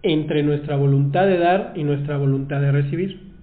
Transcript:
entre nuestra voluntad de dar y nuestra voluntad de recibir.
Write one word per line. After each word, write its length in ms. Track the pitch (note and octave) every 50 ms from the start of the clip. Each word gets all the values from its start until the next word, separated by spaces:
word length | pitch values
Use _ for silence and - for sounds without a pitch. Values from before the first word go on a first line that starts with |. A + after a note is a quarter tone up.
| -
entre 400 | G3 D#3+ D#3 D3+ D3 E3 D3+ D3
nuestra 320 | D3 D3 D3 D3 D3 D3
voluntad 500 | C#3 C#3+ C#3 C#3 C#3 C#3+ C#3 C#3 F3 F#3+
de 120 | G3 F#3+
dar 360 | F3 E3+ E3+ F3+ G3 A3 - -
y 80 | F#3+ D3
nuestra 340 | D3 C#3+ C#3+ C#3+ D3 D3
voluntad 420 | C#3 C#3+ C#3 C3+ C3+ C3+ C#3+ D3 C#3
de 120 | C#3+ C#3
recibir. 600 | C#3 C#3+ C#3+ C#3 D3 E3 F#3+ G3 - - - - - -